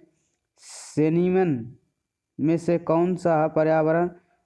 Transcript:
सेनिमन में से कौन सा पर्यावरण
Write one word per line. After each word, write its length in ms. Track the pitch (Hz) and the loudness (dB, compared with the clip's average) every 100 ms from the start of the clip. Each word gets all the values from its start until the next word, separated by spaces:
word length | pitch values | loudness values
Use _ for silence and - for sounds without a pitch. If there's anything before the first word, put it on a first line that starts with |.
| - _ _ _ _ _ | -12 _ _ _ _ _
सेनिमन 920 | - - - - 156 165 180 185 185 127 117 - _ _ _ _ _ - | -20 -20 -8 0 2 2 2 2 0 -2 -6 -18 _ _ _ _ _ -4
में 180 | 143 165 | -2 0
से 200 | 170 170 | 0 -2
कौन 340 | 170 165 180 180 | 0 0 0 0
सा 300 | 180 156 156 | 0 0 0
पर्यावरण 600 | 156 156 160 156 165 180 - _ _ | 0 2 2 2 0 -2 -6 _ _